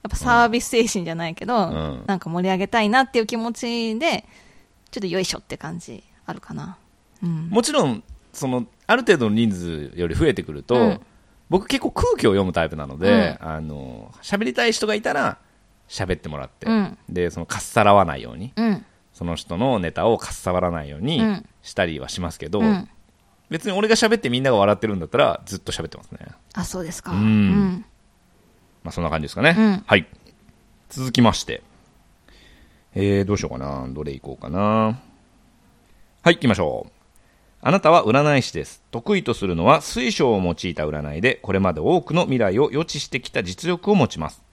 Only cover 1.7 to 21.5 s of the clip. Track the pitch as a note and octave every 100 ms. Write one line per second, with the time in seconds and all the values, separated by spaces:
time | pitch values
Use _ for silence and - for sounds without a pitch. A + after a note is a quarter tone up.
1.7 | D#2 D#2 B1+ - F#3+ E3+ F3 F3+ F#3 G3
2.7 | A#3 G#3+ B3+ C4 A#3+ A3 A#3 A#3 A3+ A#3+
3.7 | A#3 A3+ A3 E4 A3+ - - _ - _
4.7 | _ _ - F#3+ F3+ F#3 - _ - D#3
5.7 | E3+ - A2 _ _ - E3+ - D#3 E3
6.7 | F#3 _ _ _ _ E3+ D#3+ E3 G3+ A#3+
7.7 | D4 D#3 A2 - - _ - C3+ B2+ A#2
8.7 | _ - A#3+ A#3 E3+ A2+ G#2+ A#2 F2+ F2
9.7 | D#2+ D2 F2 E2+ E2 D#3+ F#2+ D#2 D2 -
10.7 | B2 A2 F#2+ - _ _ _ _ F#3 -
11.7 | C4 C4 - B4 A4+ A#2 G2 F#2 F2 E2
12.7 | D#2 C#2 C#2+ F#2+ A2+ E2+ C#2+ D#2+ D#2 D#2
13.7 | C#2+ C2 A1+ G#1+ - - G3+ A3+ A#3+ A#3
14.7 | A3 G#3+ G#3+ - D4 A#3 - _ _ _
15.7 | _ _ - F#2 F2 D#2+ D2 C2 _ -
16.7 | A3 F#3+ G2 - F2 F2 E2+ E2 G2 -
17.7 | A#2 G2+ G2+ F2 C#2 A#1 B1 C3+ - A3+
18.7 | F#3 - _ _ - F2 E2 - E2+ C3
19.7 | A#2 E2 - G#2 A2 - - F#2+ F2+ F2+
20.7 | E2+ C#2+ D2 A#2 F3 A3 G3+ -